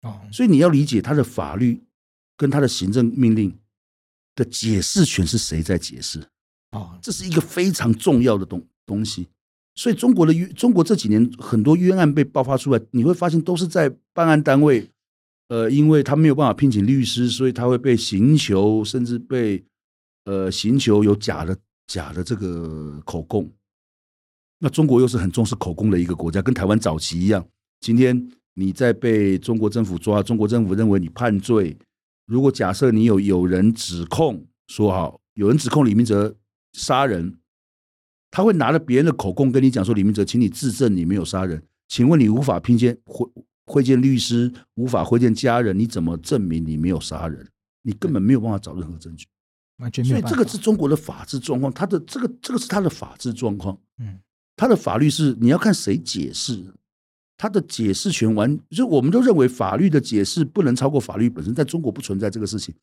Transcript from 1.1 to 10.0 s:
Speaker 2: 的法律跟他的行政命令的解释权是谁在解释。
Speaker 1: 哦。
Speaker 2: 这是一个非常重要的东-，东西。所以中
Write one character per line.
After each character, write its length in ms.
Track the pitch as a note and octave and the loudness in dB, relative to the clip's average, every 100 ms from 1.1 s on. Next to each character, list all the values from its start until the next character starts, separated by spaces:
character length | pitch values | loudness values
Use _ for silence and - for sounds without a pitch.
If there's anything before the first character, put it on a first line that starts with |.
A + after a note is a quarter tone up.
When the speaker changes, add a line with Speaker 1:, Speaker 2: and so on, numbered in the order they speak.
Speaker 2:
的 100 | D3 | 0
法 320 | B2+ - D2+ F2 | 0 -4 -8 0
律 260 | B2 A#2 _ _ _ _ _ _ | 0 0 _ _ _ _ _ _
跟 140 | C#3+ | -2
他 100 | C#3+ | 0
的 80 | C3+ | 0
行 240 | - F#2 | -2 -2
政 140 | A2+ A#2 A#2+ | 0 0 2
命 180 | A#2+ | 2
令 240 | A2 G2 - _ _ _ _ _ _ _ | 2 -2 -6 _ _ _ _ _ _ _
的 100 | - | -6
解 380 | A#2+ - A2+ G#2 | -6 -4 -2 0
释 240 | E2+ G3+ D#3+ | 0 0 0
权 200 | - E2+ | 2 -2
是 120 | A2+ | -2
谁 240 | - D#2+ | -4 -6
在 160 | D#2+ F2+ | -2 -4
解 240 | - B1+ | -4 -12
释。 260 | - D#2 D2 _ _ _ _ | -12 -12 -16 _ _ _ _
Speaker 1:
哦。 260 | G#2+ G2 F3+ | -16 -14 -16
Speaker 2:
这 100 | - | -12
是 140 | - | -10
一 80 | F#3+ | -2
个 80 | D#3+ | -2
非 320 | - - F#3 | -2 -2 -2
常 200 | F3+ A#2+ | 0 0
重 280 | A2 - C3 | 0 2 2
要 140 | B2 G2+ | 4 0
的 80 | |
东-， 180 | F#2+ F2+ - _ | -2 -10 -12 _
东 180 | - G2+ | -8 -6
西。 260 | G#2+ G#2 F2 _ _ _ _ | -6 -8 -14 _ _ _ _
所 160 | - B3 | -6 -2
以 40 | |
中 180 | A3 | 0